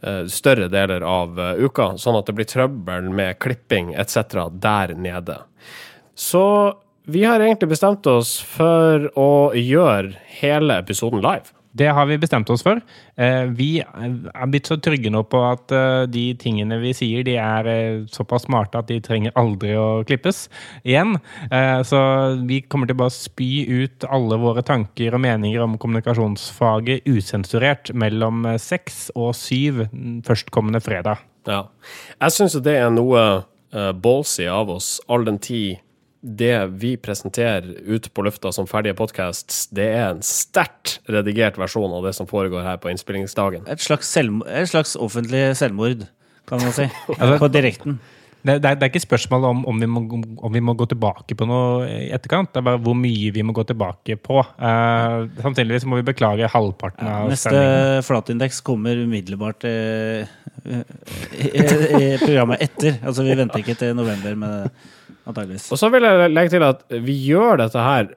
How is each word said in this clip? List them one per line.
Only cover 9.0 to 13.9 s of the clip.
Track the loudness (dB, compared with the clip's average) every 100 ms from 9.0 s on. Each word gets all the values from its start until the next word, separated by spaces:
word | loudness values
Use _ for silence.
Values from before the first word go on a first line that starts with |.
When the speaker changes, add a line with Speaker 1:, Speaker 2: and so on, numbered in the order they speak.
| 2 2
Speaker 1:
å | 4 6 6 2
gjøre | 2 4 6 4 0 -8 -20 -4
hele | 0 2 2 0
episoden | 0 -4 -2 0
live. | 0 0 -6 _ _ 0
Speaker 2:
Det | 2
har | 4 2
vi | 2
bestemt | 0 0 2
oss | 0
for. | 2 0 -2 -20 -20 -2
Eh, | 0 2 -2
vi | -2 0 0
er, | -4